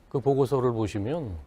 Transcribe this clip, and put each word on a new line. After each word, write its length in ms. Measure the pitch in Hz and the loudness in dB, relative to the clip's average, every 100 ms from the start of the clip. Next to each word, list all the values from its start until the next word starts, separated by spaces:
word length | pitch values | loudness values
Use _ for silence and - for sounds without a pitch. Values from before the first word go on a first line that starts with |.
| - | -6
그 100 | 139 | -2
보고서를 520 | 135 135 131 135 123 | 2 2 2 2 2
보시면 640 | 113 107 104 104 170 120 82 | 2 -2 -2 -4 -4 -6 -10